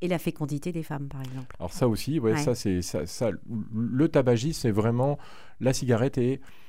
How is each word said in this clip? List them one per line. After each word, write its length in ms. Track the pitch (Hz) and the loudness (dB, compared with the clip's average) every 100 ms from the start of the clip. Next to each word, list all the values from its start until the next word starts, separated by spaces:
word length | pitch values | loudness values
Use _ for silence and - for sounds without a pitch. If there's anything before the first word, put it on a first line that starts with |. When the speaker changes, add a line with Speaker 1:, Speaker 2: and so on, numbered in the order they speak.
Speaker 1:
et 60 | 175 | -2
la 100 | 175 | 0
fécondité 540 | - 156 147 147 175 | -2 -2 -4 -4 -4
des 120 | 165 | -6
femmes, 240 | 156 147 139 | -6 -6 -8
par 140 | 139 | -8
exemple. 340 | 135 127 127 - | -8 -8 -10 -8
Speaker 2:
Alors 140 | 87 | -6
ça 140 | - 127 | 2 2
aussi, 320 | 104 - 160 | 2 0 2
ouais, 120 | 113 | 4
Speaker 1:
Ouais. 60 | 147 | 4
Speaker 2:
ça, 180 | 143 117 | 2 0
c'est, 260 | 107 90 | 2 0
ça, 240 | 87 92 80 | 0 -4 -4
ça, 240 | - 117 82 - 113 - | -2 -2 -2 -6 -6 -4
le 340 | 110 117 127 160 | -2 0 2 4
tabagisme, 500 | 151 127 120 139 - | 4 4 4 2 0
c'est 120 | 120 | 2
vraiment, 480 | 104 110 120 135 143 - - - - | 4 2 4 2 0 -6 -14 -14 -2
la 140 | 127 | 0
cigarette 440 | 127 123 113 131 135 | 2 2 2 2 2
est 240 | 120 139 - - | 0 0 -6 -16